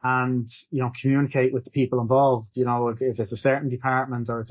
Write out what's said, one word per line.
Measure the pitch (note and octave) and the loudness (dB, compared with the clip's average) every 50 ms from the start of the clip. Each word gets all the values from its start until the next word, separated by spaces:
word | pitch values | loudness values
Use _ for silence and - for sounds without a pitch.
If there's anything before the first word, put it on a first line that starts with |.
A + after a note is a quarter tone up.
| - | -2
And, | B2+ B2+ B2+ B2+ B2+ B2+ B2 A#2+ A#2 - - - _ | 0 0 0 0 0 0 -2 -2 -4 -10 -18 -14 _
you | - C3+ B2+ | -4 -2 -2
know, | B2 B2 - | -2 -4 -2
communicate | - C3+ C3+ C#3 C#3+ C#3 - C#3 B2+ C3 C3 | 0 2 4 4 2 2 2 2 2 2 2
with | C3 B2+ | 0 -4
the | - | -4
people | - C#3+ C3 B2 - B2 | 0 0 0 2 0 -2
involved. | A#2 A2 C3 C3+ C#3 C#3 C3 A#2 A2 - _ | 0 2 4 4 4 4 2 0 -2 -6 _
You | B2+ B2+ | -2 0
know, | B2 B2 A#2+ A#2+ A#2 | 0 0 0 0 -2
if, | A2+ A#2 | -2 -2
if | C3 C3 A2+ - | -2 -2 -2 -2
it's | A2+ G2+ A#2+ | -4 -4 -6
a | A2 - C#3 | -2 0 0
certain | C3 C#3 D3+ C3+ | 0 0 0 -4
department | B2 B2 - C3 C3 B2+ C3 C3 B2+ A#2+ A#2 A2+ | -4 -2 -2 0 0 0 0 -2 -4 -4 -4 -4
or | A#2 A#2 | -4 -6
it's | A2+ - | -6 -8